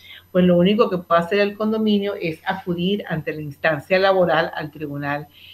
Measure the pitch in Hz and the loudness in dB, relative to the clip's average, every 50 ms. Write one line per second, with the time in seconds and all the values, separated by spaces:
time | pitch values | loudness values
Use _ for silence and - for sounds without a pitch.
0 | - - - - - _ - 185 180 180 175 175 175 196 214 220 220 202 185 175 | -20 -20 -20 -20 -10 _ 0 2 4 4 6 6 4 4 4 2 2 0 0 -4
1 | - - 170 170 175 - 202 202 202 202 202 - 214 214 220 220 220 214 208 202 | -2 0 0 0 2 2 0 0 0 0 -2 -4 -2 -2 -2 0 2 2 2 2
2 | 196 202 202 - 175 165 156 - - 190 190 185 - 180 170 175 175 190 202 202 | 0 -2 -4 -6 -6 -6 -6 -6 -6 -6 -6 -6 -4 -6 -4 -2 -2 -2 -2 -4
3 | - - 170 156 - 160 151 156 151 147 139 - - 160 156 143 - - 185 185 | -4 -6 -6 -6 -6 -6 -8 -8 -10 -12 -8 -4 -2 -2 -2 -2 -2 0 2 4
4 | 190 196 190 190 175 170 156 160 170 175 - 170 160 147 - 151 156 143 143 143 | 4 4 4 4 2 2 2 0 0 -2 -4 -8 -10 -10 -12 -12 -10 -10 -8 -8
5 | 143 143 147 147 151 - _ - - - | -6 -6 -6 -6 -8 -12 _ -20 -20 -20